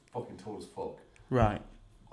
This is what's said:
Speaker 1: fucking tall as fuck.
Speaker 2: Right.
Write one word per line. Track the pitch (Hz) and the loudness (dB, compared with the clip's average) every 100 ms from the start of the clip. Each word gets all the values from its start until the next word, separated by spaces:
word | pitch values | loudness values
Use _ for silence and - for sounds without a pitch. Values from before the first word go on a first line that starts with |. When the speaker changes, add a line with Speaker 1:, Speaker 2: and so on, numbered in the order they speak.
| - | -10
Speaker 1:
fucking | 120 - - | -8 -8 -10
tall | 110 95 | -10 -10
as | - | -10
fuck. | - 82 - - - - | -8 -8 -8 -18 -20 0
Speaker 2:
Right. | 127 107 104 - - - - - | 6 6 4 -8 -18 -20 -20 -6